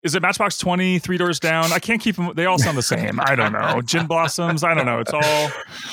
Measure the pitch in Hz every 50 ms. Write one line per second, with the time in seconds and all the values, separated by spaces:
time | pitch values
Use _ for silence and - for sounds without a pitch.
0 | - 165 143 190 165 180 196 - 220 202 - - - 180 175 180 185 185 185 175
1 | - - 185 175 180 175 170 143 - 165 160 160 165 165 165 175 - - 233 226
2 | - 233 190 - 175 175 - 160 170 180 185 170 139 180 156 131 117 - 127 120
3 | - 104 - - 139 135 139 123 110 104 107 107 107 - - 123 120 117 - 165
4 | 170 156 165 165 165 147 - - 170 170 165 151 165 170 165 156 135 123 117 117
5 | 117 - - 151 151 151 151 151 151 147 139 - - - - - - -